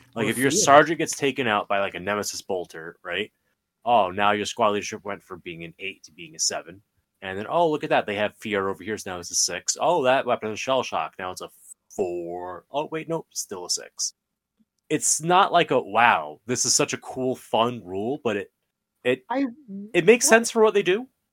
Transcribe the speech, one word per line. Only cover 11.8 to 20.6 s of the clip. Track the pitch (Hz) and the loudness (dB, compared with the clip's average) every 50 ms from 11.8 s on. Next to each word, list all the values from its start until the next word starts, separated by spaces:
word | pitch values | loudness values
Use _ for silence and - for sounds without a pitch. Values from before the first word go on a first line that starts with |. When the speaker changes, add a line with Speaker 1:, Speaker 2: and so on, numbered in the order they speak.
| _ _ - | _ _ -6
Speaker 1:
four. | 214 196 175 175 175 - - - 90 - - - 170 _ _ | -4 -4 -2 -4 -6 -6 -8 -8 -8 -10 -10 -12 -14 _ _
Oh, | - 143 160 - | -6 -6 -6 -4
wait, | 160 156 131 | -8 -10 -6
nope, | 156 165 160 - _ | -6 -6 -6 -6 _
still | - - - - 101 90 87 | -12 -12 -10 -10 -10 -12 -6
a | - | -6
six. | - - - - _ - - - _ _ _ _ _ _ _ _ _ _ _ _ _ _ _ - | -6 -6 -6 -14 _ -8 -8 -8 _ _ _ _ _ _ _ _ _ _ _ _ _ _ _ -2
It's | 156 143 - - - - | -2 0 2 0 0 0
not | 156 170 180 185 196 - | 2 4 4 4 4 6
like | 165 175 160 - | 4 4 4 4
a, | 147 123 | 2 0
"Wow, | - 98 101 110 120 117 101 82 76 76 76 - _ | 0 2 4 6 6 6 6 4 0 -6 -12 -14 _
this | 113 127 - - | -4 -2 -2 0
is | 117 - | 0 2
such | - 139 - 131 | 2 0 0 -2
a | |
cool, | - - - - 131 127 131 120 | -8 -8 -12 -8 -4 -2 -2 -2
fun | - - - 123 110 117 120 123 113 85 | -4 -6 -2 2 2 2 2 0 -6 -10
rule," | 90 95 98 107 120 143 - - | -8 -6 -4 -4 -4 -4 -2 -2
but | 113 104 | -2 -2
it, | 101 92 - _ _ _ _ _ _ _ _ _ _ - | -2 -4 -8 _ _ _ _ _ _ _ _ _ _ 0
it, | 123 131 131 _ - | 0 0 0 _ -6
Speaker 2:
I | 240 277 277 240 240 302 277 214 196 202 202 214 - | -2 -2 -2 -2 -4 -12 -18 -14 -14 -14 -14 0 0
Speaker 1:
it | 175 156 | 4 6
makes | 202 240 233 214 | 6 6 6 6
Speaker 2:
what? | 202 | 6
Speaker 1:
sense | 220 233 226 - | 6 6 6 2
for | - 226 | 2 4